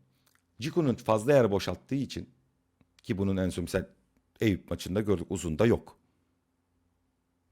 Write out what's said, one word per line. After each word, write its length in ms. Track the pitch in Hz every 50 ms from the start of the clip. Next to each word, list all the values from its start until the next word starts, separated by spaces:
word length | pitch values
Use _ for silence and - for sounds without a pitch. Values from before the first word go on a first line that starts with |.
| _ _ _ _ _ _ _ _ _ _ _ -
Ciku'nun 340 | 110 147 - 175 160 135 117
fazla 380 | - - - 110 107 104 131 147
yer 180 | 135 120 104
boşalttığı 440 | 101 95 - - 92 - - - 131
için, 340 | 143 127 90 - 87 - - _ _ _ _ _ _ _ _ _ _ _ _ _ _ _
ki 160 | - 110 92
bunun 180 | 98 98 95
en 120 | 95 92 90
son 160 | 90 - 87
misal 220 | 85 - 95 90 - _ _ _ _ _ _ _ _ _ -
Eyüp 300 | 117 113 95 82 - -
maçında 300 | 85 82 - 85 90 104
gördük, 260 | 107 101 98 85 87 -
uzun 280 | - 90 80 85 78 76
da 80 | 107
yok. 300 | 120 107 - - - - _ _ _ _ _ _ _ _ _ _ _ _ _ _ _ _ _ _ _ _ _ _ _ _ _ _ _ _ _ _ _